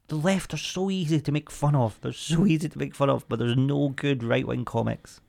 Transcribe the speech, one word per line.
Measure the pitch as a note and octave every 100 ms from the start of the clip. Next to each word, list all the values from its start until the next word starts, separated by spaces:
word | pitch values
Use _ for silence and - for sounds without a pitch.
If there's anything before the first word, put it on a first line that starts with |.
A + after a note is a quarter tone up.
| -
the | D#3
left | E3+ F#3+ -
are | D3+
so | - F3+ G3
easy | F#3+ D#3 D#3+
to | D3
make | D3 -
fun | - D3
of. | D3 A#2 -
They're | C#3
so | - - D#3+ G3
easy | D#3 D3+
to | -
make | C#3+
fun | - C#3
of, | B2+ -
but | A#2
there's | A#2+ B2
no | C3+ C#3+ C#3+
good | C3 C#3+ C3+
right-wing | A2+ B2 B2+ B2
comics. | A#2 A#2 A2 A2+ - -